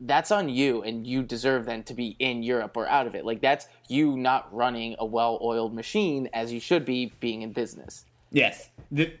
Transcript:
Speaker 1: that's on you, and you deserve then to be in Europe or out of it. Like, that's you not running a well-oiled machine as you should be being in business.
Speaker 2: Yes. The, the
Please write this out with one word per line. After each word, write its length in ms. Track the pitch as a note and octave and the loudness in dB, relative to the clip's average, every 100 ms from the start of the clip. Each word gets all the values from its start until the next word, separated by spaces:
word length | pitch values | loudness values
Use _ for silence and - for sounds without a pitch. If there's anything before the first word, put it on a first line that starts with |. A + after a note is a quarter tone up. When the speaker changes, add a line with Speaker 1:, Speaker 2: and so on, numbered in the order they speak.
Speaker 1:
that's 280 | B2 D3 E3 | 2 2 4
on 180 | G#3 D#3+ | 2 2
you, 340 | B2 C#3 A#2 | 2 4 2
and 240 | G#2+ A2+ A#2+ | -2 -6 -2
you 160 | C3 | -2
deserve 440 | B2+ A#2+ C3 C3 A2+ | -2 0 2 2 0
then 160 | A2+ | -6
to 100 | - | -8
be 220 | A#2+ A#2 - | -6 -6 0
in 240 | C3+ A#2+ | 0 0
Europe 340 | A#2 B2 G#2+ A#2 | 0 0 0 -4
or 100 | G#2+ | 2
out 180 | C#3 A#2+ | 2 2
of 80 | |
it. 100 | G2 G2+ | -4 -4
Like, 140 | A2 | 0
that's 240 | C3+ D3 - - - | 2 2 -2 -20 -2
you 280 | C3+ D3+ C3 | 2 2 2
not 380 | B2+ C3 - | 2 2 -2
running 400 | G#2 B2 A#2 A2+ - | 0 0 0 -6 -4
a 60 | |
well-oiled 680 | A2 A2+ A#2 A2+ A#2 A#2 A2+ | -2 2 2 2 0 0 -2
machine 540 | A2+ - G#3+ F#3+ C#3 B2+ | -4 -2 0 2 0 -2
as 200 | A#2 A#2 | -4 -4
you 80 | A#2+ | -6
should 240 | - F3 | 2 2
be 280 | B2+ B2+ A#2+ - | 2 -2 -4 -4
being 220 | A#2+ A2 | -4 -4
in 100 | A2 | -6
business. 540 | B2 A2 - - - _ _ _ | -4 -6 -8 -16 -18 _ _ _
Speaker 2:
Yes. 400 | C#3 G#2+ - - - - | 2 2 0 -18 -20 -8
The, 140 | C#3+ D#3+ | -2 -2
the 60 | - | -2